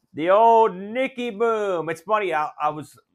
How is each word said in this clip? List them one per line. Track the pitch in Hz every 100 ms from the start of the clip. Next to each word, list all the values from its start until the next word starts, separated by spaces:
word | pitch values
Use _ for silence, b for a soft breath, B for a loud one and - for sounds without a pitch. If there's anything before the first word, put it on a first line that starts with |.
| _
The | - 170
old | 202 226 226 220 180
Nicky | 202 240 262 254 240
Boom. | 202 233 220 202 175 156
It's | 165
funny. | 196 214 190
I, | 156 151 -
I | 151
was | 151 139 _ _